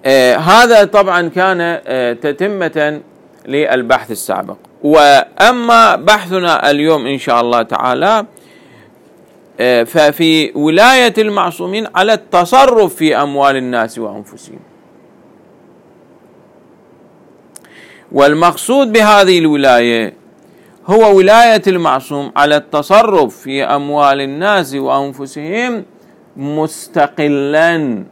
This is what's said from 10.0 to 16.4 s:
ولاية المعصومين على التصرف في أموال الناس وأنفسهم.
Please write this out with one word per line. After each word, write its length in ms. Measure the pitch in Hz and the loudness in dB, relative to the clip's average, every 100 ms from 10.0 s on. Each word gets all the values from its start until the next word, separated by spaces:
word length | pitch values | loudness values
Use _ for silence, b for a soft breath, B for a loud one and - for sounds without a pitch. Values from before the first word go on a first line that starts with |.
| 147 147 165 160 151 | 0 0 0 0 -2
ولاية 600 | - 151 170 233 262 240 208 | -2 0 4 4 4 0 0
المعصومين 680 | 214 202 175 165 180 202 220 | -2 -2 -6 -6 -8 -8 -6
على 180 | 175 208 | -2 0
التصرف 840 | 214 - 180 175 254 269 233 185 | -2 -2 -2 2 2 4 2 0
في 220 | - 156 131 | 0 -2 0
أموال 400 | 143 139 139 135 | -2 0 0 0
الناس 420 | 127 120 110 117 | -4 -4 -6 -8
وأنفسهم. 600 | 107 104 101 - - - _ _ _ _ _ _ _ _ _ _ _ _ _ _ _ _ _ _ | -12 -12 -18 -20 -20 -20 _ _ _ _ _ _ _ _ _ _ _ _ _ _ _ _ _ _